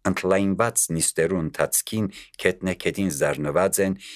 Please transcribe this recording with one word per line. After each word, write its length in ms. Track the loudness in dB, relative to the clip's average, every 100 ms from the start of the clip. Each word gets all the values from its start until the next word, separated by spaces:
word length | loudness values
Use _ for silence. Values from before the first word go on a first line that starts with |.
ընդլայնված 800 | -2 0 2 2 2 2 2 0 -2
նիստերու 520 | 0 -2 0 0 0
ընթացքին 680 | -2 -2 0 0 -2 -2 -4 -6 -20
քետնեքեթին 760 | -2 -2 0 -2 -2 -2 0 -2
զարնված 680 | 0 0 0 0 2 2 2
են, 140 | 0 0 -8